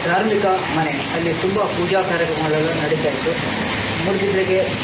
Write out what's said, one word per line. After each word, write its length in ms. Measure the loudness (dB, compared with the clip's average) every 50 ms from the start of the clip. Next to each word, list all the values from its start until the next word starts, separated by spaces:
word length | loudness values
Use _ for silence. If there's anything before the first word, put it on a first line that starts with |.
| -2
ಧಾರ್ಮಿಕ 400 | 0 2 2 2 2 2 2 2
ಮನೆ. 460 | 2 2 0 0 0 0 0 0 0 -2 -4 -4 -4 -2
ಅಲ್ಲಿ 180 | -2 0 0 -2 0
ತುಂಬ 180 | 0 0 0 2
ಪೂಜಾ 420 | 0 0 0 -2 0 2 2 2
ಕಾರ್ಯಕ್ರಮಗಳೆಲ್ಲ 680 | 2 2 0 0 0 0 0 0 0 0 2 2 2 0 0 0 0
ನಡೀತಾ 240 | 0 0 0 0 0
ಇತ್ತು. 220 | 0 0 -2 -2 -2 -2 -2 -4 -2 -4 -4 -4 -4 -4 -4 -4 -2 -2 0
ಮೂಡುಬಿದ್ರೆಗೆ 560 | 0 0 0 2 2 2 2 2 2 2 2 2 0 -2 -4